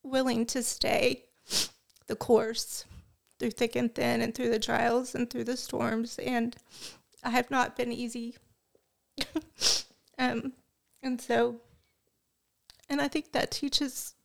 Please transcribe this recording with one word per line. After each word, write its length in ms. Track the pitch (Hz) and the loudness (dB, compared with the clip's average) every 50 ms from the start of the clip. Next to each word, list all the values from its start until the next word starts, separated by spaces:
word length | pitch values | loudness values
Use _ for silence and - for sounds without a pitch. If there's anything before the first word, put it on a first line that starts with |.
willing 440 | - 269 262 262 262 254 233 233 226 | -8 0 0 2 2 4 2 2 0
to 160 | 233 - 262 | 0 -2 -2
stay 640 | 226 - - - - - - - - 247 269 - - _ _ _ _ - - - - - - _ _ _ _ - _ | -2 -2 -2 0 2 2 4 4 4 2 2 0 -8 _ _ _ _ -2 0 0 0 -2 -6 _ _ _ _ -20 _
the 100 | - - | -8 -6
course 680 | - - - 240 214 226 220 233 - - - - - - - - - - _ _ _ _ _ _ _ | -6 4 6 6 6 6 2 -2 -4 -6 -6 -8 -10 -12 -14 -20 -20 -20 _ _ _ _ _ _ _
through 120 | - 233 | -4 -2
thick 240 | - - 247 233 240 | 0 0 0 0 2
and 180 | 247 247 233 233 | 0 0 0 0
thin 260 | - 240 240 233 233 | 0 0 2 2 2
and 140 | 226 226 226 | 0 -2 -2
through 160 | - 247 233 | -2 0 0
the 80 | 233 214 | 2 0
trials 560 | 220 - 233 226 233 240 233 247 254 254 - | 0 0 2 2 4 4 2 2 0 -2 -2
and 160 | 254 247 240 | -4 -4 -2
through 140 | - 240 233 | -2 -6 -4
the 120 | 233 254 | -2 -4
storms. 640 | 254 - - - 240 233 226 226 226 233 233 - - | -4 -4 -6 -2 -2 0 0 0 0 -2 -4 -6 -6
And 380 | - 254 254 233 233 240 - - _ _ - - - - - - _ _ _ - | -4 0 0 0 0 0 -4 -10 _ _ -18 -16 -16 -16 -16 -18 _ _ _ -8
I 80 | - - | -4 2
have 200 | 226 254 240 - | 2 2 2 2
not 260 | 277 254 247 - - | 2 2 2 2 0
been 160 | - 247 240 | -2 -2 -2
easy. 440 | 233 240 247 226 - 240 233 233 - - _ _ _ _ _ _ _ _ _ _ _ _ _ _ _ - | -2 -4 -6 -6 -6 -8 -8 -8 -12 -14 _ _ _ _ _ _ _ _ _ _ _ _ _ _ _ -6
<laughs> 680 | - - - 320 - - _ - - - - - - - _ _ _ _ _ - | -6 -4 -4 -6 -6 -6 _ 0 2 2 2 2 -2 -8 _ _ _ _ _ 0
Um, 320 | 254 247 233 226 233 269 254 - _ _ _ _ _ _ _ _ | 0 0 0 0 -4 -6 -8 -10 _ _ _ _ _ _ _ _
and 200 | - 262 254 233 | -4 -4 -4 -4
so, 400 | - - 240 233 233 240 233 233 - _ - _ _ _ _ _ _ _ _ _ _ _ _ _ _ _ _ _ _ _ - _ - _ | 0 2 4 4 4 2 0 -6 -16 _ -20 _ _ _ _ _ _ _ _ _ _ _ _ _ _ _ _ _ _ _ -20 _ -6 _
and 100 | 277 285 | -2 0
I 60 | 285 | 0
think 240 | 277 - - - - | 0 0 -2 -4 -2
that 220 | - - - - | -2 -2 0 0
teaches 600 | - - - 277 - - 294 262 - - - - - _ | -2 -4 -2 0 2 0 0 0 -4 -8 -10 -10 -14 _